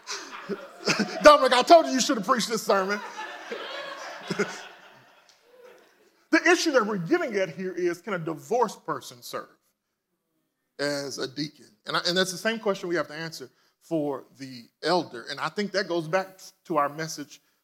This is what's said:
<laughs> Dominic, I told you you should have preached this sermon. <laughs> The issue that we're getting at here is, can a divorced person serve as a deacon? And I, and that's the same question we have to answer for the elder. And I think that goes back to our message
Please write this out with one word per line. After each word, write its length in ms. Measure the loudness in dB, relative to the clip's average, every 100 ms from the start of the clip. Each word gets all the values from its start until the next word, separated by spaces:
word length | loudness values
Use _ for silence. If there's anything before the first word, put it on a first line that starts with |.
| -12 -12 -12 -14 -10 -10 -10 -8 -2 -2 -2 6
<laughs> 40 |
Dominic, 300 | 8 10 8
I 120 | 4
told 240 | 10 10 8
you 40 |
you 80 | 0
should 160 | 0 0
have 100 | 0
preached 220 | 0 0
this 160 | -2
sermon. 340 | 0 2 2 -4 -6 -12 -12 -12 -12 -10 -10 -10 -12 -12 -12 -12 -8
<laughs> 160 | -4 -4 -6 -14 -20 -20 -20 -20 _ _ _ _ -20 -20 -20 -20 _ _ _ _
The 160 | 2 6
issue 200 | 4 4
that 140 | 2 2
we're 120 | -2
getting 380 | 0 0 0 -2
at 140 | -2
here 220 | -4 -8
is, 300 | -2 -2 -2
can 120 | -4
a 60 | -6
divorced 680 | -4 -8 -2 0 0 -2 -8
person 360 | -8 -10 -18
serve 260 | -12 -10 -10 _ _ _ _ _ _ _ _ _ _ _ _ -6
as 420 | -4 -4 -6 -8
a 80 | -8
deacon? 400 | -6 -10 -10 -20 _ -6
And 100 | -4
I, 60 | 0
and 120 | 0
that's 160 | 0
the 40 | -2
same 220 | -4 -2
question 300 | -2 -2 -2
we 60 | -2
have 120 | -4
to 60 |
answer 360 | -8 -10 -12 -16 _ _ _
for 440 | -6 -2 -2 -4 -8 -16
the 260 | -16 -16 -20 _
elder. 420 | 0 0 -2 -8 -12
And 100 | -8
I 80 | -6
think 240 | -4 -4
that 160 | -2 -2
goes 220 | -2 0
back 320 | -2 -2 -10 -20 -16 -2
to 100 | 0
our 140 | 0
message 500 | 0 -10 -10 -12 -16 _ _